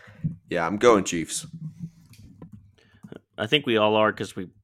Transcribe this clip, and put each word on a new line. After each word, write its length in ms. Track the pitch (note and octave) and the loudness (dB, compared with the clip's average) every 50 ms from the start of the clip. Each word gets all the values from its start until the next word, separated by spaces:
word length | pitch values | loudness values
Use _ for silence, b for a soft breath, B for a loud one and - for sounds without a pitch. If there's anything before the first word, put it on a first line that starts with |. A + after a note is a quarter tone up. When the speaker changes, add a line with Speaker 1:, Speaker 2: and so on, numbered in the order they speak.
| B B B B B B B - _ - | B B B B B B B -4 _ -6
Speaker 1:
Yeah, 160 | E2+ E2+ E2 | -4 -2 -2
I'm 120 | E2 G2 | -2 0
going 260 | G#2 A#2 A#2+ A2+ G2 F2 | 4 6 6 6 6 4
Chiefs. 420 | - F2+ E2+ D#2 - - - - - - - - - - - - - - _ - - - - - - - - - - - - - _ _ B B B B B B B - - _ _ _ | 0 -4 -4 -4 -6 -8 -10 -12 -12 -16 -16 -16 -16 -14 -14 -16 -16 -16 _ -20 -20 -20 -20 -20 -20 -20 -20 -20 -20 -20 -20 -20 _ _ B B B B B B B -20 -20 _ _ _
Speaker 2:
I 100 | - G#2+ | -8 -4
think 180 | G#2+ D3+ D3 - | 0 0 0 0
we 120 | B2 A2+ | 2 2
all 180 | G#2+ G#2+ G#2+ G#2+ | 2 4 4 4
are 160 | G#2+ G#2+ G#2+ G2+ | 4 2 2 0
'cause 220 | - G#2+ F#2+ - | -2 -8 -10 -10
we, 120 | G2+ F#2 E2+ - _ | -12 -12 -14 -16 _